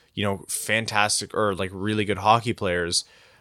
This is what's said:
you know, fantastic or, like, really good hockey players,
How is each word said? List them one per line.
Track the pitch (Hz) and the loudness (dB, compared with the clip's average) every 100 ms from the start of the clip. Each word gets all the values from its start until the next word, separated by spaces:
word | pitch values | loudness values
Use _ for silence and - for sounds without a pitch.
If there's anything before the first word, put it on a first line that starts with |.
| _ - | _ -4
you | |
know, | 101 95 - | -4 -4 -6
fantastic | - - 110 110 107 107 - 101 - | -6 -2 -2 0 2 2 0 -2 0
or, | 107 | 0
like, | 92 95 | 0 -4
really | 95 104 107 | -4 -2 0
good | 101 95 | 0 2
hockey | 104 113 110 | 4 4 2
players, | - 95 87 85 90 - - - - | -2 0 0 0 -2 -6 -12 -20 -20